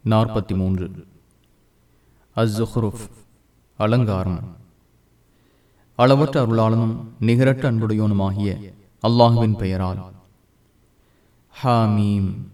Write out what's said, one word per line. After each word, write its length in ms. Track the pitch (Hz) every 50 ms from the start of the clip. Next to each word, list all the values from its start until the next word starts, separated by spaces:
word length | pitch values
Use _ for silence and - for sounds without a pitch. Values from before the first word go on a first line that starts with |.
| _
நாற்பத்தி 500 | 107 110 110 113 113 110 113 92 - 92
மூன்று. 500 | 95 95 92 95 90 90 82 95 - - - _ - _ _ _ _ _ _ _ _ _ _ _ _ _ _ _ _ _ _ _ _ _ _ _
அஸ்-ஸுஹ்ருஃப், 640 | 110 117 113 104 110 113 110 - 123 113 104 92 110 107 101 - - - _ _ _ _ _ _ _ _ _ _
அலங்காரம். 600 | - 107 107 117 123 120 110 98 92 92 95 90 78 - 90 82 - - _ _ _ _ _ _ _ _ _ _ _ _ _ _ _ _ _ _ _ _ _ _ _ _ _ _
அளவற்ற 500 | - 123 131 139 139 156 151 - 151 123
அருளாளனும் 500 | 113 113 113 110 110 113 113 117 113 113 117 113 110 120 -
நிகரற்ற 520 | 107 113 117 120 131 131 127 131 139 135
அன்புடையோனுமாகிய 1000 | 117 113 110 107 107 107 107 107 101 98 98 95 95 104 101 101 92 95 101 92 - - - _ _ _ -
அல்லாஹுவின் 500 | 113 117 120 117 117 117 113 113 110 107
பெயரால். 400 | - 101 95 95 92 95 92 95 95 92 92 95 95 _ _ _ _ _ _ _ _ _ _ _ _ _ _ _ _ _ _ _ _ _ _ _ _ _ _ _ - -
ஹாமீம். 680 | 127 120 117 113 107 104 104 104 104 101 101 98 95 98 110 - -